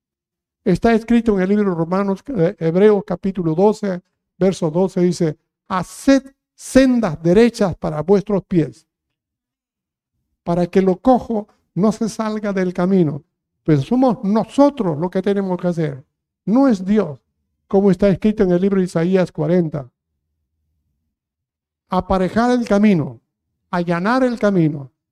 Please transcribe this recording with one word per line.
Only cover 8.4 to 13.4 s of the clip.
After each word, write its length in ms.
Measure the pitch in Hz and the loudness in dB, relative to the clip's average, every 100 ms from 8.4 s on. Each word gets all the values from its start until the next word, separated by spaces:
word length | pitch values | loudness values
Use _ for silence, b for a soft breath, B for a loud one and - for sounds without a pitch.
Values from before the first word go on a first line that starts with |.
| - | -2
pies, 420 | 175 131 - _ _ _ _ _ _ _ _ _ _ _ _ _ _ _ _ | -2 -2 -6 _ _ _ _ _ _ _ _ _ _ _ _ _ _ _ _
para 240 | - 170 175 | -4 -2 0
que 140 | 190 | 0
lo 160 | 190 185 | 0 0
cojo 500 | 262 254 - 220 214 _ _ | 2 2 0 -8 -8 _ _
no 180 | 160 214 | -2 0
se 160 | 214 220 | 0 -4
salga 460 | - 220 214 202 | -6 -6 -6 -6
del 200 | 190 185 | -4 -4
camino". 500 | 180 180 190 156 143 - _ | -2 0 2 0 -4 -12 _